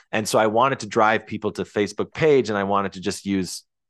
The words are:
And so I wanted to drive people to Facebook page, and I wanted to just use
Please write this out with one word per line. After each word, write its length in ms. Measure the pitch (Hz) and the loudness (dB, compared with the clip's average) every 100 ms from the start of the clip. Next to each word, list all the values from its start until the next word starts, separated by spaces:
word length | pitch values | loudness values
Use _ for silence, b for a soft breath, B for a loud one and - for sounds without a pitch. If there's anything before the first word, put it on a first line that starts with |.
| B | B
And 160 | 110 107 | -4 0
so 100 | 120 | 2
I 80 | 110 | 2
wanted 340 | 110 135 131 | 4 2 0
to 60 | 104 | -2
drive 400 | 117 107 110 - | 2 4 2 -2
people 240 | 113 107 | -6 -6
to 120 | - | -6
Facebook 480 | 92 107 101 - 92 | -4 -2 -2 -2 -8
page, 360 | - 156 139 110 | 0 4 4 2
and 80 | 104 | 0
I 60 | |
wanted 300 | 98 101 98 | 0 0 -2
to 80 | 92 | -4
just 260 | 98 92 98 | -6 -6 -2
use 380 | 98 87 - - _ | -2 -2 -8 -16 _